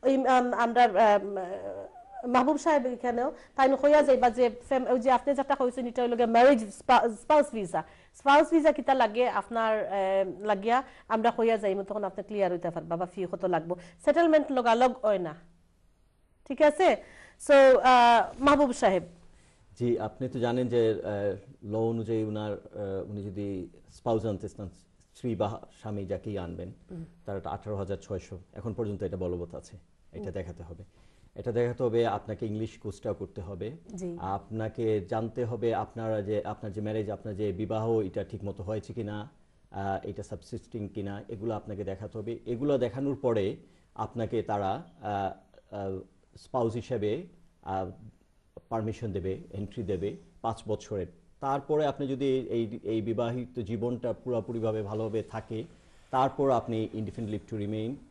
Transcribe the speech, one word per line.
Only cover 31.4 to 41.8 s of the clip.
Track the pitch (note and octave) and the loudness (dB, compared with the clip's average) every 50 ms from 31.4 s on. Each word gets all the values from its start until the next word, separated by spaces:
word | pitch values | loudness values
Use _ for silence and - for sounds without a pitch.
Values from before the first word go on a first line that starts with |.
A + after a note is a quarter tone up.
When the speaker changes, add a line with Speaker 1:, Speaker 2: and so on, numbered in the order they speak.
| G2+ A#2+ | -6 -4
Speaker 2:
দেখাতে | A2+ A#2+ A#2+ A#2+ A#2+ - C3 | 0 0 0 0 -2 -2 -2
হবে | A#2+ G#2+ A#2 A#2 A2+ | 0 2 2 2 2
আপনাকে | G2 G#2 - - G#2+ - - | 0 -4 -6 -8 -8 -6 -6
ইংলিশ | A2 G#2 G#2+ A2 G#2+ - - | -6 -4 -4 -6 -6 -8 -12
কোর্সটাও | - A2 F#2+ - - A2+ G2+ | -12 -12 -12 -8 -6 -6 -6
করতে | - G2 F2+ - - | -6 -8 -12 -10 -12
হবে। | F#2+ E2+ G2 F2 G2+ G#2+ C#3+ E3+ _ - A3 | -12 -10 -10 -8 -8 -10 -10 -12 _ -16 -14
Speaker 1:
জি। | F3+ F#3+ F3 E3+ F3 | -10 -10 -10 -8 -8
Speaker 2:
আপনাকে | - F#2+ F#2+ G2+ - - A2 A2 A2 A2 A2 - A#2 A2 G#2+ G#2 | -6 -6 -6 -6 -6 -8 -8 -6 -6 -6 -6 -4 -2 0 0 0
জানতে | F#2 - A#2+ A2+ A2+ A#2 A2 - B2 | -2 -4 -4 -4 -4 -4 -4 -4 -4
হবে | A2 A#2+ A2 A2 A#2 A2+ | -4 -4 -2 -2 -2 -2
আপনারা | F#2+ G#2 - - A2+ A2+ A2 A2 G#2+ | -2 -4 -6 -8 -8 -4 -4 -2 -2
যে, | G2+ G2 G#2+ G#2 - | -2 -2 -2 -2 -2
আপনার | - - - - A2 F#2 | -4 -8 -8 -10 -10 -8
যে | G#2 | -6
ম্যারেজ, | G#2 G#2 G#2+ A2 G#2+ G2 | -6 -4 -2 -4 -4 -4
আপনার | G#2 F#2 - A2 G#2 | -6 -8 -8 -10 -6
যে | F#2 G#2+ G#2 | -4 -4 -4
বিবাহ, | F#2 F2 G#2+ F2+ A2+ A2 A2 A2+ A#2 A2 | -2 -4 -4 -4 -2 -2 0 0 0 0
এটা | G#2+ F#2+ F2 G#2+ G2 | 0 -2 -4 -6 -8
ঠিক | - - G2+ F#2+ | -8 -10 -10 -8
মতো | G2+ G2 - G#2 | -10 -10 -8 -8
হয়েছে | F#2+ A2 G#2+ - - A#2 | -6 -6 -6 -6 -10 -10
কিনা, | A#2+ A2 G#2 G#2 G#2 G#2 D3+ _ _ _ _ _ _ _ _ | -8 -8 -6 -6 -8 -10 -12 _ _ _ _ _ _ _ _
আ, | - F#2+ G2 G2 G2 F#2 - | -10 -8 -4 -4 -4 -4 -4
এটা | - G2 G2 G2+ | -8 -10 -10 -10
সাবসিস্টিং | - - F2+ - - - A2 - - - A#2 G#2 G2 | -10 -12 -14 -12 -12 -12 -12 -12 -10 -10 -8 -8 -8
কিনা, | - A2 G2+ G2 G2+ G2+ G#2+ - | -8 -8 -8 -8 -8 -10 -10 -12
এগুলো | A#2 G2 G2 A#2 G#2+ | -12 -8 -6 -6 -6
আপনাকে | G#2 - - G#2 F#2+ | -6 -6 -10 -10 -8